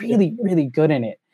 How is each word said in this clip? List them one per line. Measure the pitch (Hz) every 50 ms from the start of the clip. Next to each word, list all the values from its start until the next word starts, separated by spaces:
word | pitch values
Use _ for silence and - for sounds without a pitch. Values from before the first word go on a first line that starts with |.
really, | 214 233 240 208 196 160 220 240 240
really | 196 185 165 147
good | 131 120 156 156 156
in | 156 131 117
it. | 110 92 - _ _